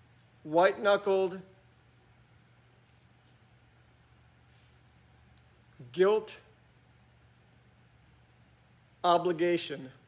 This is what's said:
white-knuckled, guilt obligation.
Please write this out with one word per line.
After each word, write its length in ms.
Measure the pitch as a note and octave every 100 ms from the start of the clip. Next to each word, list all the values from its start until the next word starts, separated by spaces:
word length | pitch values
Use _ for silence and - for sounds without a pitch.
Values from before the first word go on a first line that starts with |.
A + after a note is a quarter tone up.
| _ _ _ _
white-knuckled, 1000 | D#3 D#3+ F#3+ G3 G3+ G3+ G3+ F#3+ F#3 F#3 - - _ _ _ _ _ _ _ _ _ _ _ _ _ _ _ _ _ _ _ _ _ _ _ _ _ _ _ _ _ - - - _ _ - - - - - _ _ - B2
guilt 480 | D3+ F#3+ G#3+ G#3+ - - _ _ _ _ _ _ _ _ _ _ _ _ _ _ _ _ _ _ _ _ _ _ _ _ _
obligation. 840 | - F3 F3 D#3+ F3 E3+ - C3+ C3 -